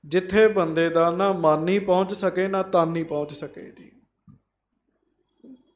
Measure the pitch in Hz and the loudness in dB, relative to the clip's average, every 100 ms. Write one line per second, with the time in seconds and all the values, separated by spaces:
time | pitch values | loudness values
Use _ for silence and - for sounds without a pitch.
0 | 147 175 185 202 220 202 165 160 170 165 | -2 -4 0 4 4 4 0 0 2 2
1 | 170 175 196 185 160 156 165 202 196 180 | 2 2 -2 2 2 2 0 -2 2 0
2 | 190 202 190 180 190 190 190 180 165 165 | 0 -2 -2 -2 -2 -2 0 0 0 -2
3 | 160 147 147 147 143 - 151 - - _ | -6 -6 -8 -10 -14 -16 -20 -20 -20 _
4 | _ _ _ - _ _ _ _ _ _ | _ _ _ -20 _ _ _ _ _ _
5 | _ _ _ _ - 254 _ | _ _ _ _ -20 -20 _